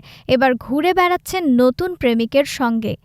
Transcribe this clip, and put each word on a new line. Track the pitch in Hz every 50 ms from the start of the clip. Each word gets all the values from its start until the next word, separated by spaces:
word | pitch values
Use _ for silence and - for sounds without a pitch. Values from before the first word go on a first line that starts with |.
| - - - - -
এবার | - 254 240 269 262 254
ঘুরে | 226 - - 254 294 311 359 370
বেড়াচ্ছেন | 370 359 349 359 349 - - - 370 339
নতুন | 294 247 240 254 254 254 - 349 370 359
প্রেমিকের | - - 240 233 226 233 226 - 277 285
সঙ্গে। | - - - 269 233 226 226 220 202 - -